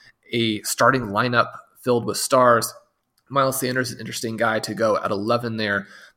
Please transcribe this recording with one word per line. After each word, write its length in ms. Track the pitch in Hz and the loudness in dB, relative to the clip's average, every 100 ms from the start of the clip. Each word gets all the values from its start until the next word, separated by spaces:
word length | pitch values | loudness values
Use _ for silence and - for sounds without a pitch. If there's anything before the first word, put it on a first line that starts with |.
| - _ - | -20 _ -6
a 300 | 120 113 104 | 0 0 0
starting 400 | - - 120 131 | -4 2 4 4
lineup 480 | 107 101 123 120 - - - _ | 0 -2 0 0 0 -4 -20 _
filled 240 | 127 120 104 | -2 0 0
with 100 | 98 | -4
stars. 560 | - 131 123 117 - - _ _ _ _ - | 2 4 6 4 2 -10 _ _ _ _ -6
Miles 280 | 139 135 127 | 0 0 0
Sanders 300 | 127 131 120 | -2 -2 -4
is 40 | |
an 60 | - | -6
interesting 360 | 110 113 113 110 | -10 -8 -6 -2
guy 220 | 113 110 | -2 -2
to 160 | 110 | -4
go 220 | 104 113 101 | -2 0 0
at 160 | 98 | -2
eleven 440 | 101 107 120 120 110 | -4 -2 -2 -2 -4
there 300 | 104 101 98 - - | -2 -2 -6 -20 -20